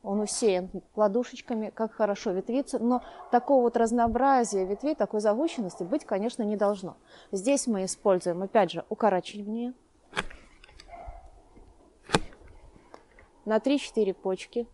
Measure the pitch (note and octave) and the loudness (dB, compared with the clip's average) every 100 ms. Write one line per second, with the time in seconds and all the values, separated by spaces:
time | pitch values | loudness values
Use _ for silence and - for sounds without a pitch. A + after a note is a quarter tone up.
0 | G3+ G3+ G#3 - A3+ F#3 F#3 F#3 _ - | -2 -2 -2 0 2 2 -2 -12 _ 0
1 | G#3+ G#3+ B3 B3+ - A3+ G#3+ - A3 - | 2 2 -4 -10 -8 -6 -6 -6 -6 0
2 | G#3 G3+ A3+ F#3 G3 B3 C#4 B3 A#3 B3 | 0 0 -2 -4 -2 -2 -2 -2 0 0
3 | - - - A#3+ A#3+ C#4 A#3+ A#3 A3+ A#3+ | -2 -18 0 0 6 4 4 2 2 2
4 | A#3 A#3 C4+ C4+ A#3+ G3+ F#3 G3+ C#4+ D#4 | 2 2 4 4 2 0 -2 -2 -2 0
5 | G#3 G#3+ G#3+ G#3+ E4 - F#3 - F3 D4+ | -2 0 2 2 0 -2 -6 -6 -4 -4
6 | - G3 G3+ - G#3 G#3 G3+ G3+ F#3 - | -2 -2 -2 -2 -4 0 0 0 -8 -14
7 | _ - - G3 G3+ C#4 - G#3 F#3+ - | _ -20 -8 -4 2 2 2 -2 -2 -2
8 | G#3+ F3+ F3 F3 F#3+ A3+ F3+ E3 - G#3+ | 2 2 2 -4 0 2 2 -2 -10 0
9 | A3 F#3 - G#3 G3+ A3+ A#3+ B3+ _ _ | 2 2 -2 -12 -8 -6 -8 -10 _ _
10 | _ - - - - - - - - - | _ -8 -8 -14 -20 -20 -20 -20 -20 -16
11 | - - - - _ - - - - _ | -16 -16 -20 -20 _ -20 -20 -20 -20 _
12 | - - - - - - - - _ - | -2 -2 -2 -16 -20 -20 -20 -20 _ -20
13 | _ - - _ - G#3+ C4 C#4+ - - | _ -20 -20 _ 0 2 4 2 0 0
14 | G3+ F#3 F#3+ F#3 - A#3+ A#3 | 0 0 -4 -4 -4 -6 -6